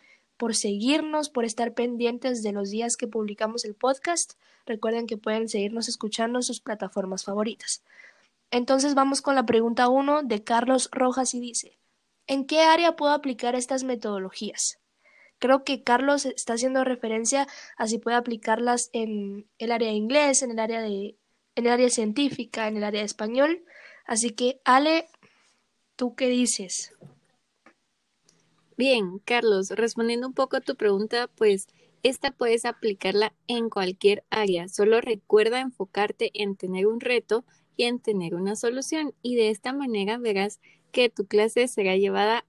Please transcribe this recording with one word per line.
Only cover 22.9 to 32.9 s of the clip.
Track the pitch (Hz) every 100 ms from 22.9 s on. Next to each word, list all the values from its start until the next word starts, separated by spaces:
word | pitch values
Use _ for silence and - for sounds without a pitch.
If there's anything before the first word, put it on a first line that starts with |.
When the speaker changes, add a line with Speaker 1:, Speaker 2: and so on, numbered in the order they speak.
| 208
Speaker 1:
de | 208
español. | - 214 247 294 330 - - - - -
Así | 220 233
que, | 220 247 262
Ale, | - 262 302 320 330 _ _ _ _ _ _ _ _ -
¿tú | 247 240
qué | 254
dices? | 247 240 - 185 - - _ - _ _ _ _ _ _ _ _ _ _ _ _ _ _ _ _ -
Speaker 2:
Bien, | 262 247 185 185
Carlos, | - 240 233 196 196
respondiendo | 202 226 233 233 233 254
un |
poco | 262 262 262
a |
tu | - 269
pregunta, | 214 196 214 240 247 -
pues, | 214 196 - _ _ _
esta | 247 254 277
puedes | - 240 233 240
aplicarla | - 226